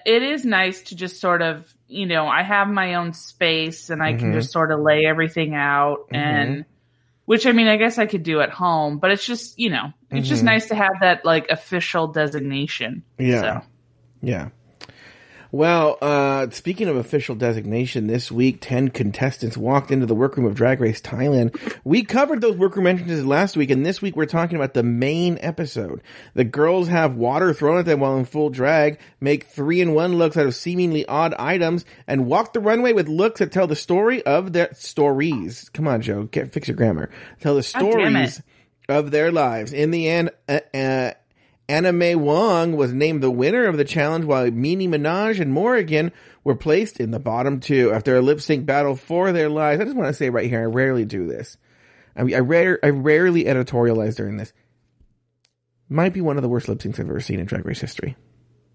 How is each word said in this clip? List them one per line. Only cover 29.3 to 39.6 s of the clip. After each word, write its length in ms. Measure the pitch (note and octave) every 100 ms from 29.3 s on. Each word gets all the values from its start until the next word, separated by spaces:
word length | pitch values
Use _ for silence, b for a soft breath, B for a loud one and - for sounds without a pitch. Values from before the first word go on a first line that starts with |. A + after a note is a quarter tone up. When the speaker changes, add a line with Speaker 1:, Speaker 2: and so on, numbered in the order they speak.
| D3 -
Speaker 2:
three-in-one 720 | - C#3+ F3 F3 D#3 F3 F3
looks 180 | E3 E3
out 120 | C#3
of 80 | B2
seemingly 500 | E3+ F3+ F3+ D#3 -
odd 260 | D3 E3 -
items, 460 | C3 F#3 E3 F3 - B B
and 180 | C#3 B2
walk 240 | F3 A3+
the 80 | A#3
runway 320 | G#3 A#3 B3
with 160 | A3 D#3
looks 320 | D#3 A3 A3
that 120 | F#3+
tell 140 | F#3 F3+
the 80 | D3+
story 460 | - F#3 A3 B3+
of 280 | - D3+ F#3+
their, 220 | E3+ -
stories. 960 | - - - D3 C3+ D#3+ C3 F2 A#2+ -
Come 180 | - D#3
on, 140 | A#2+
Joe, 220 | A#2+ G#2
get, 280 | A2 - C3
fix 160 | - C3+
your 80 | -
grammar. 340 | A2+ D#2+ - B B B
Tell 160 | D3+ C#3+
the 60 | -
Speaker 1:
God 60 | B3 G#3 A3+
damn 180 | F#3 F3+
it. 140 | C3
Speaker 2:
stories 100 | - - b b _ -
of 220 | C#3+ D3
their 200 | D3+ E3
lives. 400 | E3+ C3 A2+